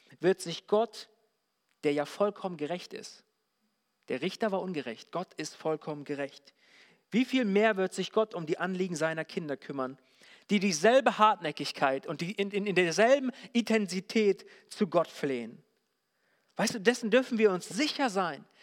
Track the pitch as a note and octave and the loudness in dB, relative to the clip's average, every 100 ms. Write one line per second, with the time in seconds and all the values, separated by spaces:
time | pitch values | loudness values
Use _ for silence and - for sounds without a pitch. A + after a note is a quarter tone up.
0 | _ - E3+ F#3+ E3+ E3 - G#3 A3+ - | _ -2 2 2 -2 -10 0 2 2 -4
1 | - _ _ _ _ _ _ _ D3 D3 | -20 _ _ _ _ _ _ _ 0 0
2 | C#3+ - G#3 G3+ F#3+ E3 D3 F3+ - - | -2 0 -2 -2 -8 -6 -6 -6 -10 -16
3 | - - _ _ _ _ _ _ _ _ | -16 -20 _ _ _ _ _ _ _ _
4 | - B2+ F3 - A3 F#3+ F3+ D#3+ B2 A2+ | -8 -4 -4 -4 -2 -2 -4 -6 -8 -10
5 | - F3 F#3 - D3+ - D#3+ D#3 - D3 | -10 -10 -10 -10 -12 -8 -4 -4 -6 -10
6 | C#3+ C#3+ C#3 - _ _ _ - - _ | -8 -8 -8 -10 _ _ _ -20 -20 _
7 | _ G#3 B3+ C4 G#3+ G3 A3 G3 F#3 - | _ 0 2 0 2 4 4 2 -2 -2
8 | F3+ A3 G#3+ F3 D#3 F3 F3 F#3 F#3 D#3+ | -2 0 0 -2 -4 -4 -4 -4 -4 -2
9 | D#3+ D#3+ D#3 - D#3 C3+ - C#3 C3 C#3 | -2 -2 -6 -8 -6 -8 -8 -6 -6 -8
10 | _ _ - - - G#3 G3 D3+ G3+ C4 | _ _ -20 -18 -2 0 0 2 6 6
11 | A#3+ F#3+ G#3+ G3 E3 - C#3+ - C#3 C3+ | 4 4 4 4 -2 -6 -8 0 0 0
12 | - D#3 E3+ - G3+ G3+ G#3 F3 F3 D#3+ | -4 -6 -6 -4 -2 -2 0 2 2 4
13 | A3+ C#4 C4 - - A#3 A3 A3 G3 F#3 | 4 4 2 -6 -4 -2 2 0 0 -4
14 | - A3+ G#3 F#3+ - - - - F#3 F3 | -2 2 2 2 -4 -20 -14 -4 0 2
15 | D#3+ - D3 B2+ A2+ - _ _ _ _ | 0 -4 -4 -4 -8 -14 _ _ _ _
16 | _ _ _ _ _ - A3 A#3 F#3 B3 | _ _ _ _ _ -4 -4 2 2 2
17 | A3 A#3+ B3+ A3+ G#3+ F3+ - F#3 D4 - | 2 2 2 4 4 4 -4 -4 -2 0
18 | C4 F#3+ F3 C#3 - _ | -2 0 -4 -6 -14 _